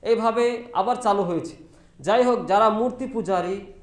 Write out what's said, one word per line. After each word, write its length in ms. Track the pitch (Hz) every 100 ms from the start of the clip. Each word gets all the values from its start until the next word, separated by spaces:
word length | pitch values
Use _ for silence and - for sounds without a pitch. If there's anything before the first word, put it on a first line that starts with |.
এইভাবে 600 | 214 226 226 220 240 233 -
আবার 240 | - 196 240
চালু 260 | 220 202
হয়েছে। 340 | 180 170 - - - - _ _
যাই 240 | 139 226
হোক, 220 | 247 233 160
যারা 240 | 190 220
মূর্তি 360 | 214 247 247 262
পূজারী 540 | 226 180 190 175 196 202 -